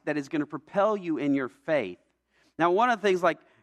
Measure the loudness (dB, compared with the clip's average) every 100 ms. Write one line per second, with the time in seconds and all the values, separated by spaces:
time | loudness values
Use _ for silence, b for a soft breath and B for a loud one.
0 | -6 -4 -4 -4 -4 -8 -4 0 2 0
1 | -4 -2 0 0 -2 _ -2 -2 -2 -10
2 | _ _ _ _ _ -2 2 4 2 2
3 | 0 2 2 0 _ b